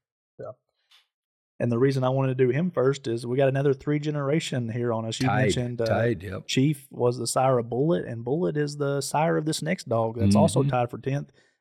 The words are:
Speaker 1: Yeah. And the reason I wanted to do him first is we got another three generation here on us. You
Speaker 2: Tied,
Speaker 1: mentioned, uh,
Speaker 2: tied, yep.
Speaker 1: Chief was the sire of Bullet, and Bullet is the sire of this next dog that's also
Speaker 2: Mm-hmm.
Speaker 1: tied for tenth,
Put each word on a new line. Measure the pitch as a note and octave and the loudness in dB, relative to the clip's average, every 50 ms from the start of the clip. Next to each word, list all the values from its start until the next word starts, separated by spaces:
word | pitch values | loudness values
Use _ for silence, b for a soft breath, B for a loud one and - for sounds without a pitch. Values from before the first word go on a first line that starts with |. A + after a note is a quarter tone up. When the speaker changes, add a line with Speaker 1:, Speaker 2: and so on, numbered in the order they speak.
| _ _ _ _ _ _ _ | _ _ _ _ _ _ _
Speaker 1:
Yeah. | - - - B2+ _ _ _ b b b b b b b b _ _ _ _ _ _ _ _ _ - | -14 -14 -14 -14 _ _ _ b b b b b b b b _ _ _ _ _ _ _ _ _ -4
And | B2+ A#2+ | -2 0
the | A#2 A#2 | 2 4
reason | C3 C#3+ C3+ C3 B2+ | 2 2 2 2 0
I | B2+ | 2
wanted | C3 C3+ C3+ C3 B2+ | 2 2 0 0 2
to | C3 C3 | 2 2
do | B2 | 2
him | B2+ D3 F3+ F3+ | 2 0 0 -2
first | - - B2+ C3+ C#3 C#3+ - | 0 2 2 2 2 0 -4
is | A#2+ A#2 A#2 B2+ | -4 -4 -4 -4
we | A#2+ B2 | -4 0
got | C#3 C#3 C3+ | 2 2 2
another | C3 C3+ C#3+ D3 C3 | 2 2 2 2 0
three | C3+ - D3 D3 D3+ | 0 -2 -2 -2 -2
generation | D3 D3+ D3 D3 C#3 C3+ D3+ E3 - - C#3 B2+ A#2+ A2+ | -2 -4 -4 -2 -2 0 0 0 0 -2 -4 -4 -4 -4
here | A2+ B2 A#2+ A#2+ A2+ | -4 -2 -2 -2 -2
on | A2+ A2+ | -2 -4
us. | A2+ A2+ - | -4 -4 -2
You | C3 | 0
Speaker 2:
Tied, | B2+ G2+ A2 | 2 2 2
Speaker 1:
mentioned, | G#2+ G2+ - C3 B2 A#2+ B2 A#2+ | 2 2 0 0 -2 -4 -4 -2
uh, | A#2 | 0
Speaker 2:
tied, | A2+ G#2 G#2 A2+ A#2+ A2 D#2+ F#2 | 0 2 2 2 0 0 -2 -6
yep. | G2+ F#2+ G#2 - | -10 -10 -10 -8
Speaker 1:
Chief | - - B2+ C3+ D#3 D3 - - - | -2 0 2 2 2 2 -2 -6 -14
was | - - A#2+ B2 B2 | -6 0 0 0 0
the | B2+ A#2 | 0 -4
sire | - - C#3 C3 C3+ C3 A#2+ | -2 0 2 4 4 4 2
of | A2+ A#2+ | 0 -2
Bullet, | A#2+ B2 D3 E3 F3+ F3+ - | -2 0 0 2 0 0 -2
and | - A#2+ A2+ A#2 | -6 -8 -8 -4
Bullet | A#2+ C#3+ E3+ F3+ F3 D#3 | -4 -2 -2 -2 -2 -2
is | D3 D3 D3 D3 | -2 -2 -4 -2
the | D3 C#3+ C#3 C#3 C#3 | -4 -2 -2 -2 -2
sire | C#3 - - C#3+ D#3 E3+ E3 | -4 -2 -2 0 0 2 0
of | D#3+ D3+ | 0 -2
this | D#3 D#3 - | -2 -4 -4
next | D3 D#3+ F#3 - - B2+ | -4 -4 -4 -6 -4 -4
dog | A2+ A2+ A2+ A2+ A2+ | -2 0 0 -2 -2
that's | A#2+ G#2 G2+ G2+ | 0 2 4 6
also | G#2 G2+ - - C#3 | 6 6 4 4 2
Speaker 2:
Mm-hmm. | C3+ C#3 | 0 2
Speaker 1:
tied | C3 B2 A#2+ - | 2 0 0 -2
for | - A2+ | -4 -6
tenth, | - C3 C#3 C#3+ C#3+ - b b b b b b | -6 -4 -4 -4 -6 -10 b b b b b b